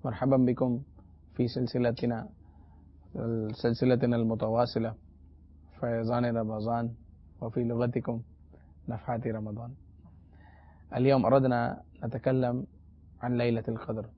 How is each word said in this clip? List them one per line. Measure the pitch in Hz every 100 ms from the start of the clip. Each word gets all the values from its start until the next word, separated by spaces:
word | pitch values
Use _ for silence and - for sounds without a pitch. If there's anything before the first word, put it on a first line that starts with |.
مرحباً | 139 110 131 135
بکم | 123 123 131 123 143 - - - - -
فی | 120
سلسلتنا، | 135 123 123 120 120 120 113 113 - - - - - - - - - 117 113 107 -
سلسلتنا | 123 117 127 123 123
المتواصلہ | 117 113 113 110 113 120 117 113 110 - - - - - - - -
فیضان | 123 117 113 120
رمضان | 120 113 107 107 110 117 117 117 - - - -
وفی | 117 127
لغتکم | 117 117 120 120 123 117 - - - - - - -
نفحات | 117 - 117 120
رمضان۔ | 110 107 104 120 135 - - - - - - - - - - -
اليوم | 127 131 135
اردنا | 95 135 131 120 120 - - -
نتکلم | 113 117 131 131 123 123 - - - - - -
عن | 123 123
لیلۃ | 120 113 110
القدر۔ | 113 - 110 113